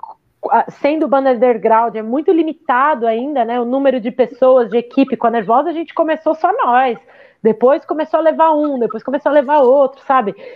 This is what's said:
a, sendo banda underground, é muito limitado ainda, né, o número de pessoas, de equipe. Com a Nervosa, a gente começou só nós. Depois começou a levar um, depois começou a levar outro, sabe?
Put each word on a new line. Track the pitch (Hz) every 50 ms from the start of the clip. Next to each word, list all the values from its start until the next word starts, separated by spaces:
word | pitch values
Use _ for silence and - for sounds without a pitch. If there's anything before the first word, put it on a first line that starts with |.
| - - - _ _ _ _ _ - -
a, | - 233 226 -
sendo | - - - 285 302 320 320 254
banda | 269 269 269 269
underground, | 254 220 240 247 240 220 175 220 220 220 233 233 -
é | 220
muito | 214 220 240 294 311 -
limitado | 370 320 320 320 294 _ _ - 254 247 269 302 311 240 226 226
ainda, | 226 226 247 285 302 262 233
né, | 226 240 247
o | 240
número | 240 254 269 277 277 254 254
de | 202 247
pessoas, | 247 - 240 226 269 - 262 254 262 254 240 202
de | 196 240
equipe. | 233 240 - 269 269 269 - -
Com | - 233
a |
Nervosa, | 220 233 196 175 226 254 294 349
a | 311
gente | 320 330 - -
começou | - 330 311 320 311 320 311 311
só | 311 - 349 403
nós. | 523 - 269 240 247 262 254 226 - _ _ _ - - - _ _
Depois | - 220 220 220 240 254 285 330 -
começou | - 359 302 311 311 - 311
a | 320
levar | 320 294 254 320 320 311
um, | 294 302 294 277 254
depois | 233 202 - 220 -
começou | - 254 285 - 302
a | 277
levar | 302 269 247 302 302
outro, | 269 240 262 285 269 262 262 - -
sabe? | - 269 262 226 202 190 - - - -